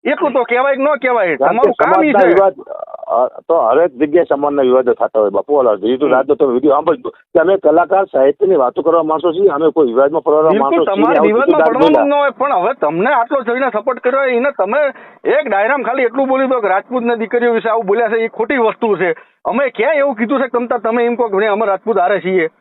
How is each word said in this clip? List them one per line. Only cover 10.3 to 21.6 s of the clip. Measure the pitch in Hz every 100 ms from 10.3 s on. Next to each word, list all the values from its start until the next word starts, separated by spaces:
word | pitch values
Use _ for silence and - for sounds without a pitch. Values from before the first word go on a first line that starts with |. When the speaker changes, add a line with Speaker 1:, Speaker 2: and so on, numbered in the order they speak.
| 151 156
Speaker 1:
બિલકુલ, | 147
Speaker 2:
માણસો | 135 170 156
છીએ | 151
Speaker 1:
તમારે | 151 170
Speaker 2:
નહીં, |
આવું | 208
Speaker 1:
વિવાદમાં | 220 285 311
Speaker 2:
કીધું | - 262
Speaker 1:
પડવાનું | 320 294 285
જ |
ન |
Speaker 2:
દાદા. | 285
Speaker 1:
હોય, | 285
પણ | - 269
હવે | 220 185
તમને | 262 151 165 220
આટલો | 277 240 285
જઈને | 233 247 262
સપોર્ટ | 214 233 240
કર્યો | 247 269
એને | 269 240 269
તમે | - 247 254 285 - - -
એક | - 262 285
ડાયરામાં | 196 214 277 208
ખાલી | 262
એટલું | 247 240 269
બોલી | 262 262
દો | 254
કે | 208
રાજપૂતની | 190 196 254 233 233
દીકરીઓ | 214 240 240
વિશે | 226 220
આવું | 220 202
બોલ્યા | 208 233
છે, | 226
એ | 226
ખોટી | - 226 277
વસ્તુ | 220 190 233 196
છે. | 180 160 - _ -
અમે | 208 277
ક્યાં | - 233
એવું | 311 277 214
કીધું | 220 269
છે |
કે | 269 240
તમ | 233
તાર | 247
તમે | 214 240 240
એમ | 233
કહો | 233
કે | 190
ભાઈ | 214
અમે | 202